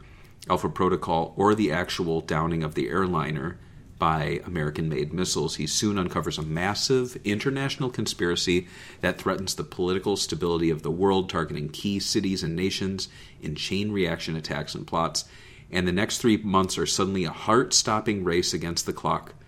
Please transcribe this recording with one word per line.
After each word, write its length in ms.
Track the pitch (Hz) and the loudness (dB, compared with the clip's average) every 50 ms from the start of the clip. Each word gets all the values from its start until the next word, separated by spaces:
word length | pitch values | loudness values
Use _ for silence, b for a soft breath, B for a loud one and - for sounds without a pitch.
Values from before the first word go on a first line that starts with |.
| b b b b b b b b - - | b b b b b b b b -2 0
Alpha 180 | 90 90 - 90 | 0 0 0 -2
Protocol, 640 | 76 - 95 92 92 85 - - 85 82 82 - - - | 0 2 4 4 4 2 2 0 0 0 0 0 0 4
or 180 | 98 104 104 | 4 6 6
the 160 | 107 104 82 | 6 4 2
actual 500 | 76 87 90 - - - 92 82 82 80 | 2 0 0 -2 -2 -2 0 0 0 0
downing 420 | 78 - 85 78 80 82 85 82 80 | 0 0 0 0 2 2 0 0 -2
of 120 | 78 78 | -2 -2
the 140 | 78 69 55 | -2 -2 0
airliner, 680 | 73 92 95 92 87 80 71 71 78 71 65 80 - b b b b b b b - - 87 | 2 2 2 2 2 0 0 0 -2 -4 -4 -6 -8 b b b b b b b -4 0 2
by 380 | 82 80 80 76 78 80 - - | 2 2 2 2 0 -2 -4 -4
American-made 680 | - 90 82 76 73 76 85 82 80 76 65 69 76 80 | -4 -2 -2 -2 -2 -2 -2 -2 -2 0 -2 -2 -2 -2
missiles, 420 | 87 92 - - 90 76 80 - | -2 -2 0 0 0 0 -2 -2
he 100 | - 78 | -4 -4
soon 320 | 76 - - 113 104 101 101 | -2 0 0 0 2 2 0
uncovers 400 | 90 85 - 90 80 85 78 - | 0 0 -2 -2 -2 -2 -4 -4
a 40 | |
massive 760 | 78 78 78 82 90 98 104 - - - 135 127 123 123 - - - | -4 -4 -2 -2 0 -2 0 0 0 2 2 2 2 0 -4 -6 -2
international 680 | 104 104 104 - 143 135 139 139 135 - - 139 127 | -2 -2 0 0 -2 -2 0 -2 -4 -2 -2 -4 -2
conspiracy 800 | 123 - 107 - - - 90 87 87 85 - 92 90 87 87 B B B B B B B | -2 -2 -2 -4 -2 0 0 0 2 2 2 2 2 2 2 B B B B B B B
that 180 | - 90 92 - | -2 -2 -2 0
threatens 380 | - 98 95 - 95 92 - | 0 0 0 0 -2 -4 -4
the 80 | - 80 | -6 -6
political 540 | - - - 90 90 92 98 92 104 98 95 | -8 -4 -2 0 0 0 0 0 0 0 0
stability 520 | - - - 78 90 87 85 85 85 82 | 0 -2 -2 -2 0 0 2 2 2 2
of 140 | 80 76 - | 2 0 -2
the 80 | 82 | -2
world, 380 | 80 87 95 98 95 95 92 92 | 0 2 4 4 4 4 2 0
targeting 400 | - 87 80 76 76 73 73 73 | 0 -2 -2 -2 -4 -4 -6 -6
key 320 | 73 - - 101 101 98 | -6 -4 -2 -2 -2 0
cities 420 | - - - 113 98 95 98 90 95 | -2 0 0 0 2 2 0 0 -2
and 100 | 80 82 | -2 0
nations 540 | 85 92 98 - - 101 95 98 92 - B B B B B B B | 0 0 0 0 -2 -2 -2 -2 -4 -6 B B B B B B B
in 140 | - 80 76 | -8 -8 -6
chain 380 | 76 - - 95 98 104 107 104 | -6 -4 -2 -2 -2 0 0 0
reaction 420 | 98 90 82 85 82 - - 80 | 0 2 0 0 -2 -4 -4 -4
attacks 400 | 80 76 - 76 71 76 - - | -4 -4 -4 -4 -4 -4 -6 -8
and 100 | - - | -10 -8
plots. 380 | - - 85 82 78 73 - B B B B B B B B B B | -4 0 0 0 0 0 -4 B B B B B B B B B B
And 160 | 82 90 90 90 | -2 0 2 2
the 60 | 87 | 2
next 240 | 92 107 110 - - | 2 0 0 -2 2
three 180 | - 117 107 | 4 4 4
months 420 | 90 71 101 92 95 92 90 - - | 4 4 4 4 4 4 4 2 0
are 80 | 82 | 0
suddenly 380 | - - - 98 95 95 95 87 | 0 2 0 0 0 0 0 -2
a 80 | 78 | -2
heart-stopping 920 | - - - - 107 117 - - - - - - 110 107 107 117 104 101 90 | -4 -4 0 4 4 4 4 4 2 2 4 4 2 0 2 0 -2 0 0
race 280 | 87 85 87 87 - - | 2 2 2 2 0 -2
against 320 | 85 78 85 82 - - | -2 -4 -4 -4 -4 -4
the 60 | - | -4
clock 440 | 87 - - 85 80 78 - - - b b | -6 -4 -2 0 0 0 -2 -8 -14 b b